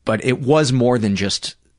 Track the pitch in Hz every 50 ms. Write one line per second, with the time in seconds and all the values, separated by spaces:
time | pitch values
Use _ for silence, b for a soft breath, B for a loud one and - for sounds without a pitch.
0 | - 110 110 101 - 127 120 - 131 127 151 156 151 123 131 127 120 123 123 117
1 | 110 101 98 92 101 98 - - - - - _ _ _ _